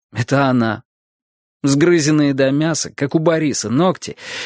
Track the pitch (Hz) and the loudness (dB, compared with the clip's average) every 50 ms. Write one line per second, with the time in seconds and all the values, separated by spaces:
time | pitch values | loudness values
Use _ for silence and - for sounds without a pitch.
0 | _ _ - 104 117 - 135 139 139 131 127 123 117 113 104 107 - _ _ _ | _ _ -6 -6 -2 0 0 2 2 2 2 2 0 0 -2 -6 -10 _ _ _
1 | _ _ _ _ _ _ _ _ _ _ _ _ - 139 139 143 160 175 175 165 | _ _ _ _ _ _ _ _ _ _ _ _ -2 0 2 2 4 4 4 4
2 | 143 151 151 151 147 143 139 135 135 135 139 147 156 165 156 - - - - - | 2 2 2 2 2 2 2 0 0 0 0 0 0 -2 -2 -4 -6 -8 -6 -6
3 | 143 131 - 165 156 170 160 160 160 143 110 - - 104 117 139 175 190 160 - | -4 -2 -2 0 0 0 0 0 0 -2 -2 -4 -4 -2 0 0 2 0 0 -2
4 | - - - - - - - - - | -8 -14 -14 -14 -16 -14 -12 -12 -12